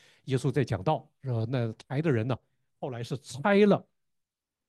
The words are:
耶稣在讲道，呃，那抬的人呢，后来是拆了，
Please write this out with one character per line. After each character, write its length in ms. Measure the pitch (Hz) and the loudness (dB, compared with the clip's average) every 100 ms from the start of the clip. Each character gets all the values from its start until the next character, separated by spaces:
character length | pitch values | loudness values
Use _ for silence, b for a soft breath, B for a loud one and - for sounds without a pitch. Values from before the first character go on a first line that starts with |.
| b b - | b b -6
耶 120 | 127 | -2
稣 140 | 143 | 0
在 120 | 135 | 0
讲 180 | 123 98 | -2 -2
道， 260 | 95 151 - _ | 0 -2 -4 _
呃， 220 | 135 117 113 | -6 -4 -2
那 260 | 131 117 | -2 -4
抬 280 | 110 - 139 | -8 -8 -4
的 80 | 160 | 0
人 160 | 120 120 | 0 0
呢， 120 | 123 _ _ _ _ | -4 _ _ _ _
后 120 | 156 | -10
来 120 | 117 | -10
是 140 | 120 135 | -8 -10
拆 480 | - 123 202 202 208 | -10 -4 2 6 6
了， 200 | 165 - _ _ _ _ _ _ _ | 4 0 _ _ _ _ _ _ _